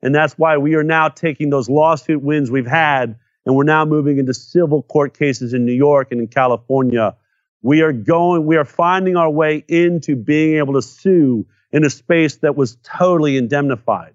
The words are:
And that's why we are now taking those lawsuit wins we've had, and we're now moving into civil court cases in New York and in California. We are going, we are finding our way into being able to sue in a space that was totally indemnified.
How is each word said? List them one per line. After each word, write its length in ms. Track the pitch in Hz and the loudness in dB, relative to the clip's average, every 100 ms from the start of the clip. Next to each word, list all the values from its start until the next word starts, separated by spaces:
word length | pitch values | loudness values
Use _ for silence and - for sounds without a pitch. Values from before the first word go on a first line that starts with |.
And 120 | 127 | 0
that's 240 | 147 156 - | 0 0 0
why 200 | 160 151 | 0 2
we 180 | 143 156 | 0 0
are 80 | |
now 260 | 151 160 156 | 0 0 0
taking 400 | - 170 143 151 | -2 -6 -4 -2
those 200 | 143 113 | -2 0
lawsuit 520 | 143 156 156 - 156 | 2 2 0 -2 -4
wins 280 | 139 151 135 | -2 -2 0
we've 180 | 131 120 | -2 -2
had, 500 | 156 156 139 123 113 _ _ - | 0 0 0 -4 -8 _ _ -2
and 100 | 135 | 2
we're 80 | |
now 200 | 147 156 | 2 2
moving 340 | 156 151 143 139 | 2 0 0 -2
into 160 | 131 | -2
civil 500 | 127 - 175 165 147 | -6 -4 0 0 0
court 340 | 131 156 143 _ | 0 -2 -2 _
cases 360 | 147 131 123 | -4 -2 -4
in 120 | 123 120 | -2 -2
New 80 | |
York 380 | 123 147 143 131 | 2 2 2 0
and 100 | 120 | -6
in 60 | 117 | -4
California. 880 | 139 131 117 _ 135 127 120 107 - _ _ _ _ | 0 0 0 _ -2 0 0 -2 -4 _ _ _ _
We 200 | 113 151 | 0 2
are 100 | 160 | 2
going, 540 | 131 101 165 175 175 156 | -2 -2 0 2 0 0
we 120 | 160 | 0
are 80 | 139 | 0
finding 520 | - 170 185 185 175 | -2 0 0 0 0
our 120 | 165 | 0
way 360 | 151 156 156 - | 2 0 -2 -2
into 480 | 170 175 170 143 139 | 0 0 0 -4 -6
being 420 | 104 151 156 156 | 0 0 2 0
able 160 | 139 | 0
to 80 | 139 | -2
sue 680 | 117 - 190 185 143 117 98 _ _ | -4 -6 0 2 2 0 -6 _ _
in 120 | 147 | 0
a 60 | 151 | 0
space 480 | - _ 170 156 - | -2 _ 0 0 0
that 180 | 151 143 | -4 -2
was 220 | 131 - | -4 -4
totally 540 | - - 180 175 151 135 | -18 -2 0 2 0 -2
indemnified. 760 | 120 143 143 117 - 104 110 | -2 -2 -2 -4 -4 -6 -6